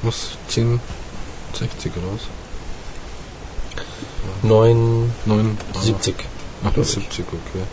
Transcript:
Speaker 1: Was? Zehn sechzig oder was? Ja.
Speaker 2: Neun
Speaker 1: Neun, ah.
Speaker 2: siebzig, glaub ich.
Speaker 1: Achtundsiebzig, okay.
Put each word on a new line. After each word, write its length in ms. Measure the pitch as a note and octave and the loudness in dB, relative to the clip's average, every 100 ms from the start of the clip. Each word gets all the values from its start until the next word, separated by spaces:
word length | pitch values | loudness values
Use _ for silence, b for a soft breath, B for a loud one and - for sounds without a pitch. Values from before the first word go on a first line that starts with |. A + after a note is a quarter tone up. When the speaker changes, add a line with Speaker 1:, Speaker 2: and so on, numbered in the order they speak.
| A2+ | -2
Speaker 1:
Was? 320 | - - - - | -2 -6 -10 -4
Zehn 340 | - A#2 A#2+ - - - - - - - | 0 2 2 -2 -10 -10 -8 -10 -10 -10
sechzig 400 | - - - - F2 | -6 -6 -4 -6 -6
oder 180 | F2+ | -6
was? 80 | G2+ - - - - - - - - - - - - - - - | -6 -8 -10 -10 -10 -8 -8 -8 -10 -10 -12 -12 -14 -8 -6 -2
Ja. 720 | - - - - - F#2+ F#2+ A2 | -2 -4 -8 -6 -2 -2 2 8
Speaker 2:
Neun 640 | A2 A2+ A#2 A2+ A#2 A#2 A#2 | 10 10 8 6 4 2 0
Speaker 1:
Neun, 340 | G#2 G#2+ A2 G2+ - | 4 4 4 0 -4
ah. 60 | - | 0
Speaker 2:
siebzig, 360 | G#2+ G2+ - - | 0 2 0 -2
glaub 120 | - - - - | -6 -10 -10 -4
ich. 80 | G2+ | 0
Speaker 1:
Achtundsiebzig, 560 | - - - G2+ - E2+ | 2 2 0 -4 -6 -6
okay. 380 | E2+ - F#2 F#2+ | -6 -6 -6 -6